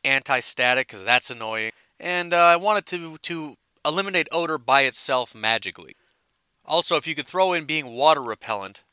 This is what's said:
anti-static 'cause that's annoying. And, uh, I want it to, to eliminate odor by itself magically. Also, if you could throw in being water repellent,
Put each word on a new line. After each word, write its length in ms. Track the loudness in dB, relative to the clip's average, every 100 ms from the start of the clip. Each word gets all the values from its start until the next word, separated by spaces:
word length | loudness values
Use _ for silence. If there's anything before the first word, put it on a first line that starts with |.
anti-static 840 | -2 0 0 0 0 0 2 2 -2
'cause 180 | -6
that's 260 | 2 2 2
annoying. 420 | -4 -6 -6 -6 -8 _ _
And, 340 | -6 -4 0
uh, 40 | 4
I 180 | 6
want 240 | 6 2 0
it 80 | -2
to, 320 | -6 -10 -10
to 380 | -8 -6 -8 -14 _ _
eliminate 440 | -2 0 0 0 0
odor 260 | -2 -2 -2
by 260 | 4 4
itself 520 | 4 2 0 0 -2
magically. 640 | -4 -2 0 -4 -12 -16 -20 _ _ _ _ _ _ -2
Also, 280 | 0 2 0
if 120 | -2
you 80 | -8
could 100 | -4
throw 260 | 0 0
in 120 | 0
being 300 | -4 -6 -6
water 280 | 2 4 4
repellent, 600 | 0 -8 -6 -6 -8 -14 -14